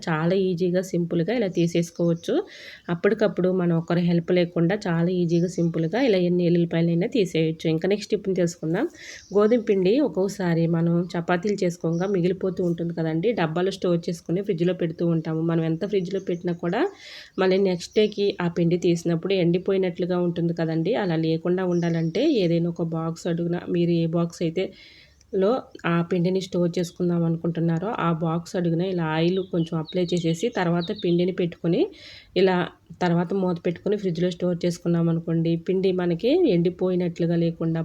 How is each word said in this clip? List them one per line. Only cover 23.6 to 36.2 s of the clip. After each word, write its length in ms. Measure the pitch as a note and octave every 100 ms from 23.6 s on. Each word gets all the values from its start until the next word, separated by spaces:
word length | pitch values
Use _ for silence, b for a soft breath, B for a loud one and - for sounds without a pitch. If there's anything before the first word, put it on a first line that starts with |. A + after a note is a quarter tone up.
| -
మీరు 240 | F3+ E3+ E3+
ఏ 60 | E3
బాక్స్ 340 | E3+ E3+ -
అయితే 220 | E3 E3+ F#3+ B B B B B -
లో 180 | G3 F#3+ C4 - - E3
ఆ 60 | E3+
పిండిని 380 | E3+ F#3 E3+ F#3+
స్టోర్ 280 | F3+ F3+ F3
చేసుకుందాం 500 | F3+ F3 - F3 E3+
అనుకుంటున్నారో 640 | E3 E3 E3+ E3 E3 E3 - -
ఆ 100 | E3+ E3
బాక్స్ 340 | E3 E3+ E3+ F#3+
అడుగున 260 | E3+ E3
ఇలా 200 | F#3+ F3+ D#3+
ఆయిల్ 260 | D#3 E3+ F#3+ F#3
కొంచెం 240 | F3 E3 D#3+
అప్లై 260 | D3+ F3+
చేసేసి 420 | F3 F3+ E3 E3 A#3+
తర్వాత 360 | A3 E3+ F3 F3 -
పిండిని 360 | F3+ F3 F3+ F3
పెట్టుకొని 420 | E3+ - E3+ G3 G#4 B B B B -
ఇలా 200 | F#3+ F3+ - - - -
తర్వాత 300 | F3+ E3+ F3
మూత 220 | G3 F#3 E3+
పెట్టుకొని 320 | F3+ E3+ F#3+ G#3
ఫ్రిడ్జ్లో 320 | F#3+ D#3+ F3+
స్టోర్ 280 | F3 F3+ F3
చేసుకున్నాం 460 | F3+ E3+ F3 E3+ E3
అనుకోండి, 440 | E3 E3 E3 E3 E3
పిండి 360 | E3 F#3+ F#3+
మనకి 380 | F3+ F3 E3+